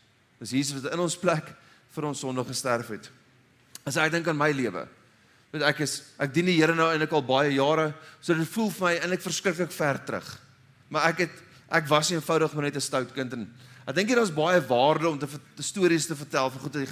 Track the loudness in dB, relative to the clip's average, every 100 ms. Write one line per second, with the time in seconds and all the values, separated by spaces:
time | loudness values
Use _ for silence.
0 | _ _ _ _ -4 -2 -2 -4 -6 -2
1 | -2 0 0 0 -2 -16 -20 _ _ -8
2 | -6 -6 -4 -4 -4 -4 -2 -2 -2 -10
3 | -14 -20 _ _ _ _ _ -14 -6 0
4 | 0 0 0 2 2 2 -2 -4 -10 -16
5 | _ _ _ _ _ -2 0 0 -2 -4
6 | -10 -6 0 2 4 4 4 4 2 2
7 | 2 0 2 2 4 2 2 2 0 -4
8 | -14 -10 -2 0 0 -2 -2 0 0 0
9 | -2 -4 -4 -4 -2 -2 -4 0 -2 -2
10 | -4 -8 -8 -16 -20 _ _ _ _ 0
11 | 0 2 -2 -4 -20 -20 -2 0 4 4
12 | 4 -2 0 2 2 0 -4 -4 -2 -2
13 | -4 -6 -6 -8 -10 -14 -20 -16 -6 -2
14 | 2 2 2 2 2 2 4 4 4 4
15 | 2 -2 -6 -10 -16 -12 -8 0 2 2
16 | 0 -6 -4 -2 -2 -4 -8 -6 -6